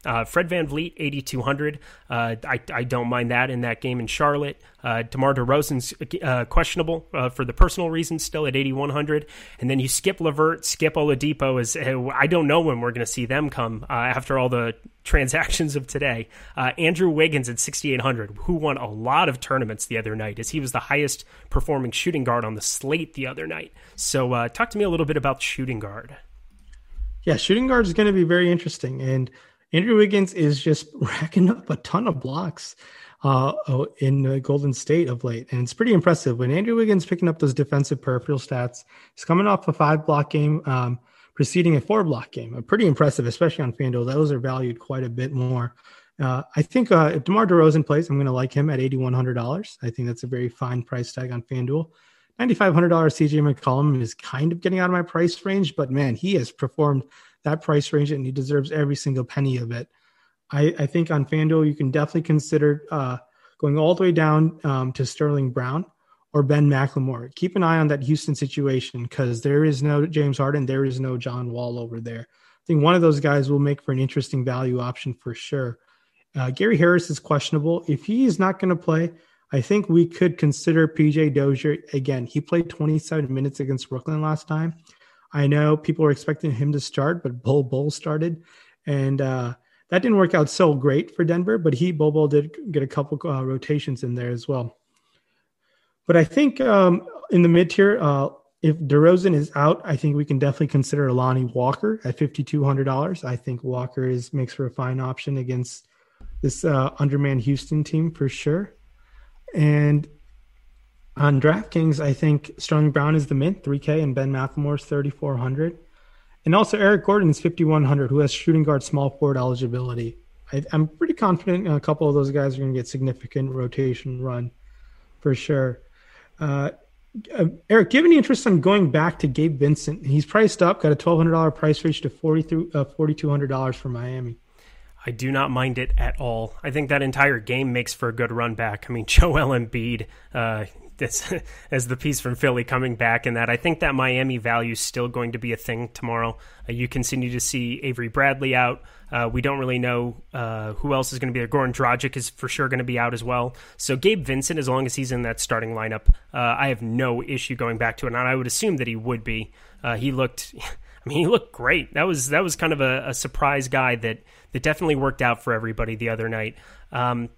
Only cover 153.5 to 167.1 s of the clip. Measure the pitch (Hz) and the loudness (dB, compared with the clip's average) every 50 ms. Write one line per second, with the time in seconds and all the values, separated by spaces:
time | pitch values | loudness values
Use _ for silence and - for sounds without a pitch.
153.5 | 123 - - - - - - - 131 131 - 196 220 185 135 117 135 135 131 - | -6 -12 -20 -20 -16 -8 -4 -4 -2 2 2 2 2 2 0 -4 -4 -2 -2 -4
154.5 | 175 156 139 131 127 131 135 127 - - 135 123 131 123 120 113 113 - - - | -4 -2 -2 0 0 0 -2 -2 -4 -6 -6 -4 -4 -4 -4 -4 -6 -6 -4 -4
155.5 | 123 110 113 113 113 110 110 110 110 110 - - - - - _ - 127 123 117 | -4 -4 -4 -6 -6 -6 -6 -6 -6 0 4 4 4 4 2 _ -4 -2 0 0
156.5 | 120 - 139 139 127 107 120 113 113 123 131 127 120 120 123 - 139 123 - - | 0 0 0 -2 -2 -2 -4 -4 -2 0 0 0 -2 -2 -4 -6 -6 -6 -6 -6
157.5 | 131 117 120 117 117 110 117 113 110 - - 123 117 120 127 127 131 131 123 123 | -6 -4 -4 -4 -2 -2 -2 -2 -4 -4 -6 -4 -2 -2 0 0 0 -2 -2 -4
158.5 | - - 220 214 175 135 123 117 113 110 110 123 123 113 110 120 113 110 110 - | -4 -2 0 0 0 0 -2 -4 -6 -6 -4 -4 -4 -4 -4 -6 -6 -6 -6 -10
159.5 | - _ - - - - - 117 117 107 120 139 135 131 131 127 - - - - | -14 _ -20 -20 -16 -10 -6 -6 -4 -2 -2 -2 -2 0 -2 -2 -4 -8 -14 -14
160.5 | - - - - - - - - - - - - 143 156 170 175 233 214 - - | -14 -14 -12 -12 -12 -14 -16 -20 -20 -16 -10 -4 -2 0 2 2 2 0 0 -2
161.5 | - - 120 127 165 170 143 - - - 160 190 170 143 127 135 147 170 196 175 | -12 -4 -2 0 0 0 -2 -4 -2 -2 -2 0 -2 -2 -2 0 0 0 0 0
162.5 | 147 - 170 160 156 143 135 131 127 135 127 135 131 - - 135 - - 147 139 | -4 -2 -2 -2 0 0 0 0 0 -2 -4 -6 -8 -8 -8 -6 -4 0 0 0
163.5 | 143 139 135 123 131 135 127 127 120 117 110 113 110 - _ _ _ - _ _ | 0 0 -2 -2 0 0 0 0 0 -2 -4 -6 -6 -8 _ _ _ -20 _ _
164.5 | - 131 131 156 151 - 185 160 151 135 135 135 127 - 131 120 120 - - 127 | -8 -4 -2 -2 -2 0 0 0 0 2 0 -2 -2 0 0 0 0 -2 -2 -2
165.5 | 117 110 113 113 110 110 117 113 113 107 117 113 113 110 113 113 113 110 107 110 | -2 -2 -2 -4 -4 -4 -6 -6 -6 -6 -4 -4 -4 -4 -4 -4 -4 -4 -6 -8
166.5 | - - - - - - - - - 123 123 123 | -10 -14 -20 -20 -20 -20 -16 -10 -6 -4 -2 -2